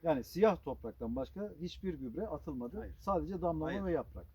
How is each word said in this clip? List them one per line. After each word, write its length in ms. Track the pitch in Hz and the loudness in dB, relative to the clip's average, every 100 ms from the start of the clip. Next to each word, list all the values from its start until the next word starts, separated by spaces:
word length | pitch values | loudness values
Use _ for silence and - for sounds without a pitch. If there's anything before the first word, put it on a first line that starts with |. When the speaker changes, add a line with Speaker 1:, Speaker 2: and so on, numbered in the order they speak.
Speaker 1:
Yani 220 | 165 135 | 2 2
siyah 320 | - 175 220 175 | 0 6 6 6
topraktan 520 | 139 123 - - 117 127 | -2 -6 -6 -6 -2 -2
başka 360 | 254 196 208 160 | -4 -4 -6 -6
hiçbir 340 | 175 - 190 | -8 -4 -4
gübre 320 | 147 131 131 214 | -4 -4 -4 -4
atılmadı. 520 | 151 165 143 - 214 | -4 -4 -4 -4 -6
Speaker 2:
Hayır. 160 | 233 - | -8 -6
Speaker 1:
Sadece 340 | 196 175 156 185 | 0 2 2 0
damlama 240 | 170 160 156 | 0 2 0
Speaker 2:
Hayır. 180 | 196 | 0
Speaker 1:
ve 80 | 190 | 2
yaprak. 340 | 156 - 92 - | 2 0 -8 -12